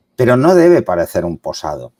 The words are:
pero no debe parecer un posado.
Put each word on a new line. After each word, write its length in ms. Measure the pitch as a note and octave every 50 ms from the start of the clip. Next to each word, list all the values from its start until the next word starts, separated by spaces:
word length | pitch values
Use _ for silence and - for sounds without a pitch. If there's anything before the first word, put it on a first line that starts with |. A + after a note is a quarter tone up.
| _ _ _
pero 200 | - - A#2 B2 B2+
no 180 | C#3+ E3+ F#3
debe 260 | F3 E3 F3 F3 D3
parecer 440 | - - F2+ F2 E2 - - F#2+ E2
un 120 | E2+ E2 -
posado. 560 | - D2+ D2 - - D#2 D2+ C2+ B1 A#1+ _ _